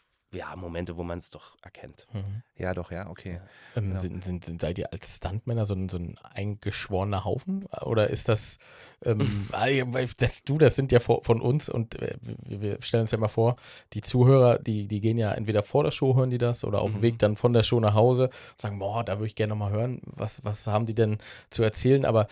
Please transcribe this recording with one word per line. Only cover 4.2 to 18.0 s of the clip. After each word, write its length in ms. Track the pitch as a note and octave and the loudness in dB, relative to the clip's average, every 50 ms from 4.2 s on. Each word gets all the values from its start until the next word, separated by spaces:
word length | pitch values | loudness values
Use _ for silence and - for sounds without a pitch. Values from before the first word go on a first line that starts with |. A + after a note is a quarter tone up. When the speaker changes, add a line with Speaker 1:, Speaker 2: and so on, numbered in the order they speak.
| F2+ | -8
Speaker 2:
sind, 220 | F#2 F2+ F2 - | -6 -8 -8 -8
sind, 160 | - E2+ E2+ | -8 -10 -6
seid 160 | - D#2+ F2+ G2+ | -6 -6 -4 -4
ihr 140 | F2 - | -6 -8
als 240 | - G2+ - - - | -8 -10 -8 -8 -8
Stuntmänner 500 | - - F2+ F#2 A2+ - B2 A#2 A#2 G#2+ | -6 -6 -6 -8 -6 -6 -4 -4 -2 -2
so 80 | G2 G2+ | -2 -2
ein, 140 | F#2 F#2+ F#2 | -4 -4 -6
so 100 | F#2 F2 | -6 -6
ein 200 | F2 D#2+ - - | -8 -8 -12 -14
eingeschworener 1040 | - - - - G2+ G#2 G#2 G#2 - G2+ - - - - G2+ F#2 F#2+ G#2 G2+ F#2 - | -18 -16 -10 -8 -6 -6 -6 -6 -6 -6 -6 -6 -6 -4 -2 -2 -2 0 -2 -2 -2
Haufen? 420 | - - - - - F#3+ G3 G3 - - - - | -2 -4 -4 -4 -4 -6 -6 -6 -10 -12 -8 -4
Oder 240 | - A#2 A2 G#2+ - | -2 0 2 2 2
ist 180 | - - - - | 0 -2 0 0
das, 320 | A2+ G#2+ - - - - - - - - - - - - - | 0 0 0 -2 -4 -6 -10 -20 -20 -20 -20 -20 -18 -6 -2
ähm, 440 | - A2+ G#2+ C#3 B2+ G2+ G2+ G2 - | -2 0 2 2 0 0 -2 -4 -4
Speaker 1:
<laughs> 40 | |
Speaker 2:
ah, 160 | - F#2+ G#2+ B2+ | -4 -2 0 0
ja, 180 | C#3 C3+ B2+ B2 A#2+ | 2 0 0 0 -2
weil 160 | B2+ B2+ A#2+ - - | -2 -2 -4 -2 0
das, 260 | - - - - - | 0 0 0 -2 -2
du, 140 | - C#3 D#3 | -2 4 6
das 180 | D#3+ - - | 6 6 6
sind 160 | - C#3 C3+ | 4 2 4
ja 80 | B2+ A#2+ | 4 4
vo-, 220 | - - A#2+ - - | 6 4 0 2 2
von 160 | - A#2 A2+ | 2 2 2
uns 300 | - A#2+ B2+ D3+ - - | 2 2 0 0 0 -2
und, 260 | - A#2+ A2+ - - - | -2 -4 -4 -4 -6 -8
äh, 160 | - - - - | -6 -6 -8 -8
wir, 400 | A#2+ A#2 A2+ - A#2+ B2 A2+ G2+ | -10 -12 -12 -12 -12 -12 -10 -6
wir 200 | G#2 G#2 G2+ A2 | -6 -4 -6 -6
stellen 200 | - - - A#2 | -4 0 0 0
uns 100 | A2+ G#2+ | 0 0
ja 60 | - A2 | 0 0
mal 120 | A2 G2+ | 0 0
vor, 260 | - - A2+ A#2 B2 - - - - - - - - | 2 2 2 2 2 0 -6 -20 -20 -20 -18 -12 -10
die 80 | G#2+ | -8
Zuhörer, 580 | - - - B2 B2 B2+ C#3 C3+ B2+ A#2+ A2+ - | -4 0 4 6 8 8 8 8 8 8 6 4
die, 280 | - - A2 G#2+ G2+ G2+ | 2 -2 -4 -2 -2 -2
die 120 | G#2+ G#2 | -2 0
gehen 180 | G2 A2 A2+ A#2 | 0 2 2 2
ja 140 | A2+ G#2 | 0 0
entweder 320 | - - A2 G#2 G#2+ G#2 G2+ | -2 -2 -2 0 0 0 0
vor 200 | - - C#3+ D3+ | 2 2 2 2
der 80 | D#3 | 2
Show, 240 | - - D3 C3 B2+ | 0 0 2 2 4
hören 140 | B2+ B2+ B2+ | 4 4 2
die 80 | B2 B2 | 0 0
das, 260 | A#2+ A#2+ A#2+ - - | 0 0 0 -2 -2
oder 180 | - G#2 G2 | -2 -2 0
auf 100 | - G2 | 0 0
dem 80 | G#2+ G2+ | 0 2
Speaker 1:
Mhm. 40 | G#2+ | 2
Speaker 2:
Weg 160 | A#2 A#2 A#2 | 2 2 4
dann 180 | - G#2 G#2 - | 2 2 2 4
von 160 | - A#2+ A#2+ | 2 4 4
der 100 | A#2 G#2+ | 4 4
Show 160 | - B2 A#2+ | 4 4 4
nach 140 | A2+ G#2+ G2+ | 4 4 6
Hause 320 | G#2+ | 6